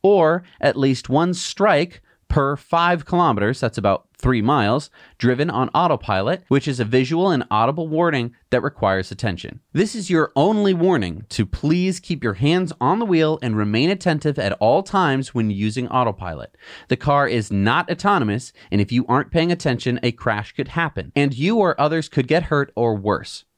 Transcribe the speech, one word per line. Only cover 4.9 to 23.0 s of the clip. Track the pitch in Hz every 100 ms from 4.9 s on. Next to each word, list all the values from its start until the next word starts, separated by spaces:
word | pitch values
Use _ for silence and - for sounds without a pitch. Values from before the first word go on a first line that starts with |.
| - - _
driven | 120 123 165
on | 110 131
autopilot, | 147 175 135 - 95 104 180 _
which | 139 147
is | 123
a | 110
visual | 127 127 160 190
and | 147 -
audible | 107 117 151 165
warning | 156 170 139 120 _ _
that | 127
requires | 135 - 104 95 92
attention. | 98 113 87 - - _
This | 143 214 233
is | 180
your | 170 151 -
only | 170 214 202 180
warning | 185 165 90 82 -
to | -
please | 101 - 143 175 185 180
keep | - 160
your | 117 95
hands | 143 175 185 -
on | 127 202
the | 226
wheel | 170 156 160
and | 123 107
remain | 104 110 156
attentive | 196 185 156 151 143
at | - -
all | 107 151
times | 196 196 165 135 127
when | 123 110
using | 101 107 113 123
autopilot. | 127 117 98 90 76 58 _ - - -
The | 131
car | 147 143 139
is | 120 104
not | 101 101 143 -
autonomous, | 175 202 196 110 104 - _ -
and | 101
if | 101
you | 123 -
aren't | 127 139
paying | 170 165
attention, | 170 147 120 127 123
a | 123
crash | 120 - 104 104
could | - 135
happen, | - 165 - - 139
and | 143
you | 123 165 226
or | 185 -
others | 147 160 151
could | - 127
get | 156
hurt | 165 147 139 -
or | 117
worse. | 107